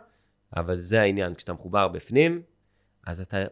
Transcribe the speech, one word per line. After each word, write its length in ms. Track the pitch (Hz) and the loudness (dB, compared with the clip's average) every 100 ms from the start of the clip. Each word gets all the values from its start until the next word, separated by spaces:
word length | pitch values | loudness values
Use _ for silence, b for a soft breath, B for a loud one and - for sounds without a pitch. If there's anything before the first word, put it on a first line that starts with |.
| - _ _ _ _ 87 | -6 _ _ _ _ -4
אבל 220 | 85 90 | -2 -4
זה 240 | 87 110 | 0 4
העניין, 320 | 101 101 90 | 4 2 -2
כשאתה 200 | 85 - | -6 -10
מחובר 340 | 82 90 101 92 | -10 -2 0 2
בפנים, 540 | 90 - 127 165 170 170 _ _ _ _ _ 87 | -2 0 4 4 2 -8 _ _ _ _ _ -10
אז 140 | 87 | -10
אתה 160 | 92 98 98 | -6 -4 -4